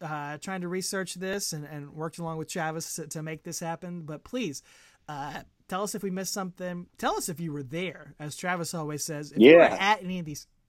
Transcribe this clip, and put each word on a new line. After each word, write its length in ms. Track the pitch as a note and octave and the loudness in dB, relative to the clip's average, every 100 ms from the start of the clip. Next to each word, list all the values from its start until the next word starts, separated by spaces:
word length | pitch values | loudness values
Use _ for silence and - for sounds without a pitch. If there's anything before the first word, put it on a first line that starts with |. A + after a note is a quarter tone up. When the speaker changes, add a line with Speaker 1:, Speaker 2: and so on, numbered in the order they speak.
Speaker 1:
uh, 380 | D#3+ D3+ D3 D3 | -8 -6 -6 -8
trying 240 | - F#3+ | -6 -4
to 60 | F3 | -2
research 460 | F#3 F3+ G3 F3+ | -2 -2 -4 -4
this 380 | F3+ F#3+ G3+ - | -4 -4 -2 -2
and, 120 | D#3 | -6
and 280 | D3 D3+ C#3+ | -8 -10 -10
worked 260 | D3+ D#3+ - | -6 -6 -6
along 200 | E3 D#3+ | -6 -6
with 100 | D#3 | -6
Travis 460 | F#3 D#3+ D#3+ - - | -4 -2 -4 -6 -8
to, 100 | D3 | -8
to 160 | E3 | -8
make 220 | D#3 D#3+ | -6 -8
this 160 | F3 D#3 | -8 -6
happen. 420 | E3 E3 F3+ F3 | -6 -6 -8 -10
But 220 | D3+ D3+ | -8 -10
please, 360 | - B3+ G3 C3 - - - - - | -6 -2 -2 -4 -12 -20 -20 -20 -10
uh, 340 | D3 C#3+ C#3 B2 _ - | -8 -6 -8 -14 _ -6
tell 160 | F#3 | -4
us 100 | G#3 | -2
if 80 | G#3 | -2
we 80 | G3 | -4
missed 220 | F#3 F#3 | -2 -4
something. 560 | G#3 F#3 F3 F3+ F3 F3 - | -4 -4 -6 -6 -6 -10 -4
Tell 160 | B3+ G#4 | -2 0
us 120 | - | -2
if 100 | D3+ | -4
you 140 | E3 | -4
were 100 | C#3+ | -4
there. 540 | B2+ E3 F#3 C#3+ D3 - | -6 -4 -4 -6 -14 -12
As 160 | D3+ | -10
Travis 400 | - F3+ F3+ E3 | -6 -2 -2 -2
always 300 | E3+ D3+ D3+ | -4 -4 -4
says, 260 | - D3+ D3 | -4 -6 -2
if 80 | - | 8
you 160 | B2+ | 12
were 60 | E3 | 12
Speaker 2:
Yeah. 140 | C3 - | 12 6
Speaker 1:
at 240 | G3 G#3+ | 4 2
any 160 | F3+ F#3 | 0 -6
of 60 | D#3 | -6
these 220 | D3 - _ | -10 -12 _